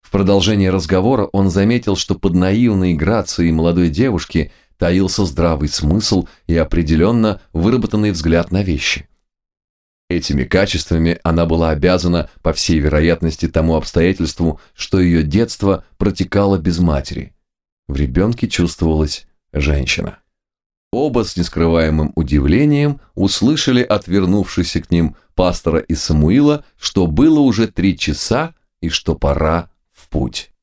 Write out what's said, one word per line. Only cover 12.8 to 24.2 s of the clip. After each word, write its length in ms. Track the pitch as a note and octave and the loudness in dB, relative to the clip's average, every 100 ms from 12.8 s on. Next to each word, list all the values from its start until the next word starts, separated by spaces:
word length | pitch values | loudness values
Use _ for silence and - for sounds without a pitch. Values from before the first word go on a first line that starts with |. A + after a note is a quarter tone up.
| D2 D2+ D#2+ E2 E2 D2+ E2+ | 2 2 2 0 -2 -4 -4
тому 280 | - D#2+ D#2+ | 0 0 0
обстоятельству, 840 | - - E2+ F#2+ D#2+ - E2+ D2+ - | -2 0 0 0 -4 -2 -4 -4 -12
что 260 | _ - G2 | _ -4 2
ее 220 | F2+ E2 | 2 2
детство 640 | D2+ E2 A#2 - G2 F#2+ - _ | 2 0 0 0 0 0 -4 _
протекало 580 | G2 F2+ F2+ G2+ G2+ G2 | -4 -2 -2 0 2 2
без 220 | D#2+ E2+ | 0 0
матери. 560 | F2 C#2+ C2+ - - _ _ _ _ _ _ | 0 0 -4 -12 -12 _ _ _ _ _ _
В 80 | C#2 | -4
ребенке 520 | C#2+ B1+ G2+ A#2+ - | -2 2 0 0 -4
чувствовалась 760 | - E2+ - E2 D#2 D2+ - - _ _ | -2 -2 0 0 0 0 -4 -14 _ _
женщина. 680 | - C#2+ D2 B1 - - - _ _ _ _ _ _ _ | -4 -2 0 -2 -4 -6 -10 _ _ _ _ _ _ _
Оба 340 | A2+ D3 A#2+ | -4 0 0
с 120 | G#2 - | -2 -2
нескрываемым 760 | E2+ - E2 E2 D#2+ D#2 D2+ | -4 0 2 4 2 0 0
удивлением 840 | - D2 D2 C#2 F#2 D3 C#3+ D3 C#3+ - | -2 0 2 4 4 4 2 0 -2 -10
услышали 680 | - G2 - A2+ D3+ - B2 | -2 -2 2 2 2 2 2
от 240 | B2+ G#2 - | 2 0 0
вернувшихся 760 | F#2+ | 0